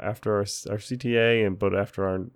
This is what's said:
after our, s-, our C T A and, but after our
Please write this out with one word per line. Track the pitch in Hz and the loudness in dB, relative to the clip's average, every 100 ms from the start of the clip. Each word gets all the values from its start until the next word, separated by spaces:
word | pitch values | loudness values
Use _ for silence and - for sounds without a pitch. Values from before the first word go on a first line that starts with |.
after | 98 110 110 | -8 -4 -2
our, | 104 | 0
s-, | 101 - - | -2 -6 -6
our | 104 | -6
C | - 127 | -6 -6
T | 123 117 | 0 4
A | 117 117 | 4 4
and, | 104 95 | 2 2
but | 98 95 | 0 2
after | 101 - 95 | -2 -2 -2
our | 95 92 | -2 -4